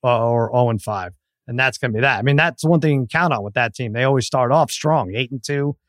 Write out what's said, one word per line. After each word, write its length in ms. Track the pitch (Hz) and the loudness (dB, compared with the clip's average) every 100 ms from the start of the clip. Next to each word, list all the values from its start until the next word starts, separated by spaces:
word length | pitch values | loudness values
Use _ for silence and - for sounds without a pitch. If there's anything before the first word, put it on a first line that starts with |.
uh, 240 | 127 117 117 | 0 2 2
or 280 | 120 113 123 | 0 2 2
oh 140 | 120 | 2
and 100 | 107 | 0
five. 300 | - 101 90 - _ _ - | -4 -6 -8 -14 _ _ -8
And 120 | 120 | -2
that's 180 | 131 - | -2 -2
gonna 160 | 127 | -4
be 80 | 107 | 0
that. 160 | 135 104 | 0 2
I 40 | |
mean, 140 | 131 143 | 2 2
that's 260 | 165 127 | 2 0
one 160 | 156 165 | 2 2
thing 120 | 156 | 2
you 60 | 139 | 0
can 60 | 120 | 0
count 260 | 160 175 | 0 0
on 100 | 120 | -2
with 100 | 101 | -2
that 220 | 123 117 - | -2 -2 -4
team. 180 | 117 | -6
They 100 | 117 | 0
always 220 | 131 139 - | 2 2 0
start 260 | 135 123 | 0 2
off 200 | 151 139 | 2 2
strong, 420 | - 151 156 92 | -2 0 0 -2
eight 160 | 110 123 | -4 -6
and 140 | 135 | -6
two, 320 | - 143 143 - | -6 -4 -4 -6